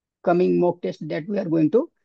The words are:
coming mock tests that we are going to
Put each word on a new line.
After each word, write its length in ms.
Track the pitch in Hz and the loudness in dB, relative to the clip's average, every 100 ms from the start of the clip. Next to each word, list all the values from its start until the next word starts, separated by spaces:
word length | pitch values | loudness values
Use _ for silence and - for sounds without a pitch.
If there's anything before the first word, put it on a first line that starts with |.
| _ _ | _ _
coming 360 | - 175 185 175 | 0 2 2 2
mock 220 | 175 175 | 0 -2
tests 200 | 185 - 151 | -8 -8 -8
that 200 | 170 170 | -8 -6
we 100 | 151 | -6
are 60 | |
going 260 | 170 165 151 | -2 0 2
to 200 | 226 330 _ | 2 -2 _